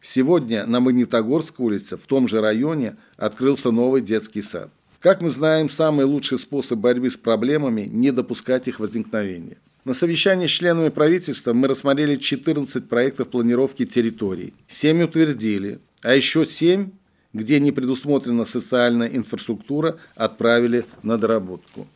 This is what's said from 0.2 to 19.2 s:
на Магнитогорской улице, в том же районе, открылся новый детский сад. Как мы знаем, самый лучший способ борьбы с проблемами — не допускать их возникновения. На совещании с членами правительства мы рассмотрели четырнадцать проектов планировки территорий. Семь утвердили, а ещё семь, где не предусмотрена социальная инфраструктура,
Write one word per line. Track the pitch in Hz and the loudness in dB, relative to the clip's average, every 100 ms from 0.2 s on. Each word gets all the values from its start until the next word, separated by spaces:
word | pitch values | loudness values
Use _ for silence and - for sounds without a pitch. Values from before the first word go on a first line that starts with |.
| 131 175 123 110 | 2 2 0 -4
на | 107 120 | 0 2
Магнитогорской | 127 123 120 120 110 156 156 - 120 | 2 2 2 0 0 -2 -2 -4 -2
улице, | 101 - 90 | -2 -6 -14
в | - | -2
том | 135 123 | 0 2
же | 110 | 2
районе, | 107 110 143 160 117 - _ - | 2 0 0 -2 -4 -8 _ -6
открылся | 107 - 127 135 127 | -6 0 0 2 0
новый | 113 123 135 | 2 2 2
детский | 104 110 107 107 | 0 -4 -4 -10
сад. | 101 87 - _ _ _ | -8 -10 -14 _ _ _
Как | 175 190 | 2 2
мы | 170 | 0
знаем, | 123 156 156 151 | 0 2 2 0
самый | - 160 147 135 | 0 2 4 2
лучший | 143 131 127 | 0 -2 -6
способ | - 143 - 117 | -4 -6 -4 0
борьбы | 117 123 123 | 2 2 0
с | - | -4
проблемами — | - 110 123 151 139 113 104 | -2 0 2 0 0 -4 -4
не | 110 131 | 0 2
допускать | 127 117 117 - 127 127 | 2 -4 -6 -2 -2 -2
их | 120 | -6
возникновения. | 107 113 107 110 101 90 82 - _ _ | -6 -6 -6 -4 -4 -8 -14 -18 _ _
На | 131 | -8
совещании | 127 170 165 196 185 170 | -2 0 2 2 2 0
с | |
членами | - 175 165 156 | 0 2 2 0
правительства | 139 151 180 180 127 - | 2 2 2 -2 -6 0
мы | 120 135 | 2 2
рассмотрели | 131 139 139 151 143 | 0 0 2 2 0
четырнадцать | - 135 151 151 135 131 - | -2 -2 -2 -2 -2 -6 -2
проектов | 120 131 131 127 | 0 0 -2 -4
планировки | 123 117 120 135 - 120 | 0 2 2 0 -2 -2
территорий. | 127 113 113 101 90 90 _ _ | 0 0 -2 -6 -4 -10 _ _
Семь | - 151 160 | -2 2 4
утвердили, | 165 160 156 127 110 101 98 - _ _ | 2 2 2 2 -2 -2 -4 -10 _ _
а | 113 | 2
ещё | 135 135 156 | 2 4 0
семь, | 156 - 165 190 190 - _ _ _ | -2 0 2 2 -2 -10 _ _ _
где | 107 110 147 | -10 0 2
не | 143 | 2
предусмотрена | 143 127 131 143 139 120 120 | 0 -2 -4 0 0 0 -2
социальная | 110 127 - 127 120 120 117 | -2 -6 -2 2 2 2 0
инфраструктура, | 127 | -4